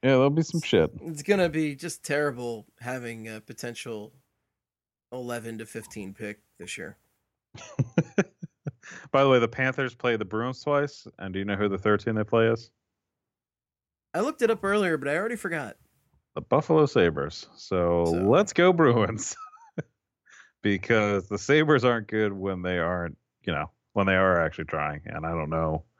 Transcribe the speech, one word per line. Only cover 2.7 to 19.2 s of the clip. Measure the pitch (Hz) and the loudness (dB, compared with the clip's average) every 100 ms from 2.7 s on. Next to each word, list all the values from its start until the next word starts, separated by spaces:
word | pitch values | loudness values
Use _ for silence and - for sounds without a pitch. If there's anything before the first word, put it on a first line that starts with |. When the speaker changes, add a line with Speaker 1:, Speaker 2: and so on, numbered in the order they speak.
| _ | _
Speaker 2:
having | 120 127 120 113 110 | -10 -8 -10 -12 -12
a | 110 | -14
potential | _ 113 123 117 123 110 107 _ _ _ _ _ _ _ _ _ _ | _ -12 -12 -12 -10 -12 -12 _ _ _ _ _ _ _ _ _ _
eleven | 127 123 120 113 113 | -12 -8 -8 -8 -12
to | 110 | -12
fifteen | 117 - 110 95 | -12 -12 -14 -14
pick | 98 107 92 _ _ | -12 -12 -12 _ _
this | 87 - | -14 -12
year. | 80 - _ _ _ _ _ | -14 -16 _ _ _ _ _
Speaker 1:
<laughs> | - - - - - - - - _ - _ - _ - - - | -20 -16 -6 -2 -2 -2 -2 -4 _ -20 _ -16 _ -20 -20 -2
By | 135 | 2
the | 139 | 4
way, | 127 | 4
the | 117 | 4
Panthers | 117 131 131 131 | 0 -4 -2 -6
play | 110 123 113 | -4 -2 -2
the | |
Bruins | 101 110 120 127 | -4 -4 -6 -6
twice, | - 143 143 - - - | -2 0 -2 -8 -20 -14
and | 95 | -8
do | 92 | -6
you | |
know | 98 98 | -4 0
who | 104 | 0
the | 98 | 0
third | 107 104 | 0 0
team | - | 0
they | 110 | -4
play | 107 117 113 | 0 2 2
is? | 113 - _ _ _ _ _ _ _ _ _ _ _ _ _ _ | 0 -6 _ _ _ _ _ _ _ _ _ _ _ _ _ _
Speaker 2:
I | 165 | -4
looked | 240 - | -4 0
it | 226 | 0
up | 226 | 0
earlier, | 196 202 190 156 | 0 2 2 0
but | 139 | 0
I | 156 | -2
already | 214 233 | -2 -6
forgot. | 190 165 117 - _ _ _ _ _ | -6 -6 -8 -14 _ _ _ _ _
Speaker 1:
The | - | -12
Buffalo | - 131 - 156 156 | 0 0 4 4 6
Sabres. | 123 87 73 73 - - - | 6 4 2 -6 -8 -18 -20
So, | - 92 87 87 85 | -4 0 2 2 2
Speaker 2:
So | |
Speaker 1:
let's | 85 98 147 208 | 2 4 4 4
go | - 180 | 4 4
Bruins. | 175 151 117 95 113 | 6 4 4 2 -2